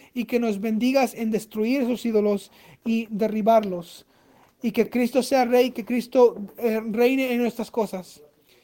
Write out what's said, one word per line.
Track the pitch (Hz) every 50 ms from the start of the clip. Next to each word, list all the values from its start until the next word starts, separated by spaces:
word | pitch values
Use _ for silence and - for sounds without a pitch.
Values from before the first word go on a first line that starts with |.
| - _ -
y | 247 226
que | - 254 240
nos | 240 226 208 196
bendigas | 196 226 220 220 240 254 262 269 262 - -
en | - 233 220
destruir | 220 214 - - - 214 214 233 262 285 254
esos | 226 254 208 -
ídolos | 233 220 208 208 208 208 196 - - _ - - - - _ -
y | 233 226 226 233 214
derribarlos, | 220 190 220 214 214 220 202 220 226 220 214 202 180 175 170 - - - - _ _ _ _ _ _ _ _ _ _ _ -
y | 233 -
que | 233 208 -
Cristo | - 240 247 240 - 269 247
sea | - 285 262 247
Rey, | 240 247 247 247 254
que | 262 247 208
Cristo, | - 240 247 - - - 262 240 226 - 208 202 190 -
eh, | - 233 233 220 220 220 226
reine | 196 226 240 247 269 269 262 254 240
en | 240 240
nuestras | 226 - - 214 -
cosas. | - 240 214 190 - 185 180 - - - - - _ _ _ _ _ _